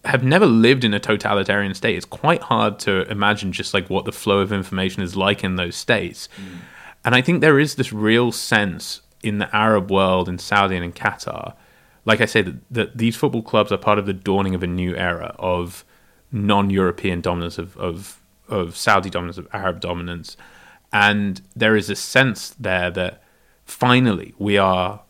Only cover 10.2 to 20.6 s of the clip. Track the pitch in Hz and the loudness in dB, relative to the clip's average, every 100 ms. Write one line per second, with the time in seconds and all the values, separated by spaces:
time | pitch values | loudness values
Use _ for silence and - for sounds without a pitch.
10.2 | 85 90 - 101 98 92 87 - 107 - | -2 -6 0 2 2 0 -6 -4 -6 -4
11.2 | - - - - _ _ _ _ 110 110 | -12 -10 -12 -16 _ _ _ _ 0 2
12.2 | 113 110 92 67 _ 120 101 113 113 113 | 4 2 0 -6 _ -4 -4 0 -2 0
13.2 | 143 120 110 110 104 98 - 104 101 92 | -2 -2 0 0 2 0 0 0 0 -6
14.2 | 101 98 95 92 90 87 90 87 90 85 | -2 0 0 -2 -4 -2 -4 -2 -4 -4
15.2 | 80 - 92 90 87 - _ _ _ _ | -8 -6 -2 -2 -4 -12 _ _ _ _
16.2 | _ 107 101 101 101 95 92 - 95 87 | _ -4 2 2 2 2 0 -2 -4 -4
17.2 | 87 87 85 - 92 - 92 85 98 - | -4 -4 -6 -10 -12 -8 -8 -8 -14 -20
18.2 | _ _ - 104 85 - - 98 95 87 | _ _ -8 -6 -6 -4 2 2 2 -6
19.2 | 87 92 - 101 95 90 87 87 87 87 | -8 -12 -12 -4 -4 -4 -6 -6 -8 -10
20.2 | - - - - | -12 -20 -20 -20